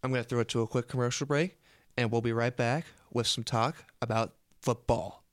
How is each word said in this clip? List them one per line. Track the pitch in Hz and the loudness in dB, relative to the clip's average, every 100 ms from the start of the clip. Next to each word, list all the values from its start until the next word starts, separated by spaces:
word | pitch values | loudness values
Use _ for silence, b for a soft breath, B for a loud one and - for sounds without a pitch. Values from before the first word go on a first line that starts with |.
I'm | 131 | 0
gonna | 131 113 | -2 0
throw | 120 | 0
it | 113 | 0
to | 120 | 0
a | 113 | 0
quick | 127 117 | 0 -2
commercial | 127 120 - 143 | -2 -2 -2 0
break, | 143 180 - b b b - | 0 0 -4 b b b -2
and | 117 | 0
we'll | 117 | 2
be | 117 | 2
right | 113 120 127 | 2 0 2
back | 120 139 170 - _ | 0 0 -4 -14 _
with | 120 117 | -2 0
some | - 117 | -2 0
talk | 117 113 - - _ | 2 2 0 -14 _
about | - 110 113 - _ _ | -2 0 -2 -6 _ _
football. | - 117 - 117 90 - _ | -2 -2 0 -2 -2 -10 _